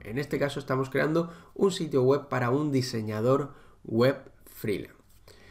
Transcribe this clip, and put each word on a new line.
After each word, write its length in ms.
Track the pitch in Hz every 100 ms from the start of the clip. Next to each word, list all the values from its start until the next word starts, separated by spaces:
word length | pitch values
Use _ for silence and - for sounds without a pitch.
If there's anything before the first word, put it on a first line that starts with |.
en 160 | - 113
este 200 | 143 139
caso 220 | 143 147
estamos 300 | - 131 131
creando 420 | 139 147 160 170 - -
un 180 | - 196
sitio 320 | 185 156 135
web 240 | 127 139 -
para 220 | 127 123
un 240 | 135 151
diseñador 800 | 135 127 113 110 107 113 139 143 - - - -
web 440 | 113 123 139 - -
freelance. 500 | - - 110 90 - - _ - - - -